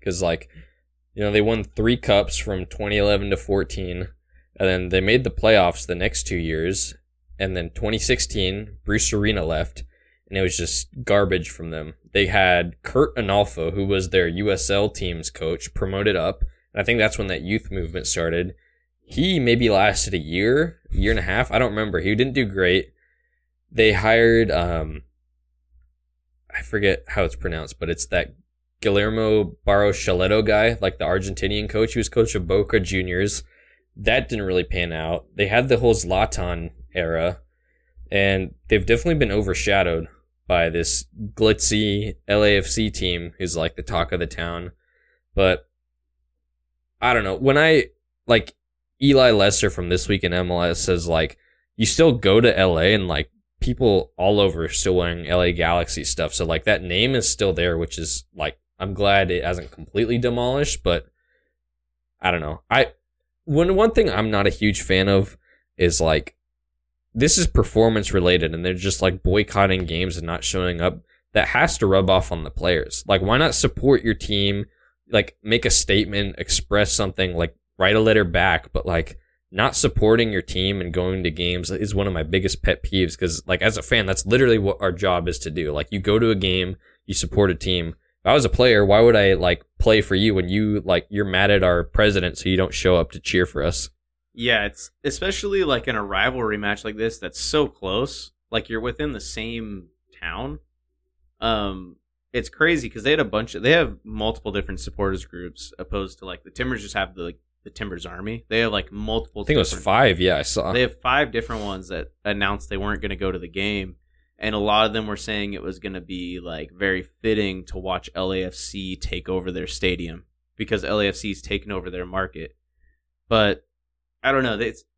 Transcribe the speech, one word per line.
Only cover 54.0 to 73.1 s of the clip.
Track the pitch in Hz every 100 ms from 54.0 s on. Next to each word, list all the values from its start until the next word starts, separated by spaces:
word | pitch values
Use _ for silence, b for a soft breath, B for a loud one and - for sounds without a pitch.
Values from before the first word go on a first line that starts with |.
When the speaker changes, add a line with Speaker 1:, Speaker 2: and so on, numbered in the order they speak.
| - -
Speaker 1:
all | 95 104
over | 98 82
are | 80
still | - 98
wearing | 90 87 85 78
L | 90
A | 90
Galaxy | 85 82 87 85 -
stuff. | 73 - 78
So, | -
like, | 80 82
that | - 101
name | 90 90 123
is | 131 -
still | - 98
there, | 85 87 82
which | 80 -
is, | 80 - -
like, | - 76 - _ -
I'm | 98
glad | 95 101 98 95
it | 87
hasn't | 87 90 -
completely | - - 101 113 120
demolished, | 123 120 123 135 143 -
but | 95 85 - _ _ _ _ _ _ _ _ _ _ _
I | 92
don't | 87
know. | 76 82 -
I, | 127 - - _ _ _ _
one, | - 147 180
one | 190 220
thing | 226 190
I'm | 98 110
not | 104 101
a |
huge | - 107 98
fan | - 95 98
of | 98 98 - _ _ _ -
is, | 87 82
like, | 80 78 - - _ _ _ _ _ _ _
this | 113 143 -
is | 170
performance | - 101 110 113 110 98
related | 98 90 90 80
and | 82
they're | 90
just, | 92 95 -
like, | 95 92
boycotting | 87 101 101 101 98 92
games | 85 82 92 85
and | 82
not | 87
showing | - 95 90 85
up. | 87 - - _ _
That | 107 -
has | 123 165 -
to | 101
rub | 95 95
off | 92 -
on | 85
the | 73
players. | - 87 85 - -
Like, | -